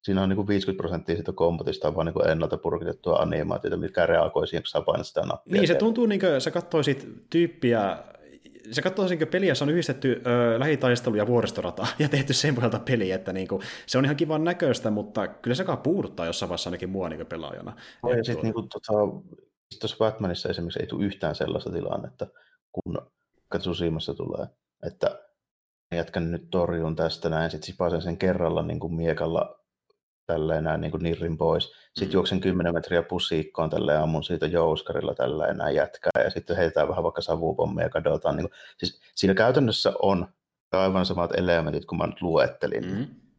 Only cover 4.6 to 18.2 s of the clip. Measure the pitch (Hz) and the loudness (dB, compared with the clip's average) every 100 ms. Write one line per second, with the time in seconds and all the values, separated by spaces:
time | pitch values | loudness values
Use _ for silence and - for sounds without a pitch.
4.6 | - 76 76 80 82 - - - - 202 | -2 -2 0 -2 -2 -4 -4 -6 0 2
5.6 | 170 175 220 226 226 202 185 139 156 175 | 4 4 2 2 2 2 2 2 0 -4
6.6 | 170 160 143 135 131 - _ 165 170 - | 0 0 2 0 -6 -18 _ 0 0 2
7.6 | 123 117 98 80 - - 73 71 - - | 2 4 2 -2 -10 -20 -20 -20 -20 -20
8.6 | 110 123 185 190 185 170 160 180 185 131 | -6 -2 0 0 0 2 0 2 2 2
9.6 | 143 170 156 127 131 117 123 120 120 113 | 2 2 0 0 0 0 2 4 4 4
10.6 | 143 143 131 120 - 104 107 120 107 - | 2 2 4 2 2 0 4 4 2 -2
11.6 | 90 - 107 - 147 143 135 127 - 120 | -4 -4 -6 0 2 2 2 0 2 2
12.6 | 117 110 - 120 92 95 - 92 92 98 | 0 0 0 0 2 -2 -4 -6 -4 -4
13.6 | - - - 127 139 147 156 156 165 180 | -6 -14 -2 2 2 2 0 2 0 2
14.6 | 151 120 113 104 101 110 95 - 117 131 | 0 2 0 -2 -2 -4 -4 -4 -2 0
15.6 | 190 135 139 190 107 - 85 85 87 85 | 0 -2 0 0 -2 -4 -4 -2 -4 -4
16.6 | 90 87 92 98 87 78 82 82 76 - | -4 -6 -4 -4 -4 -6 -10 -10 -10 -10
17.6 | - - - - 120 123 | -12 -16 -20 -6 0 2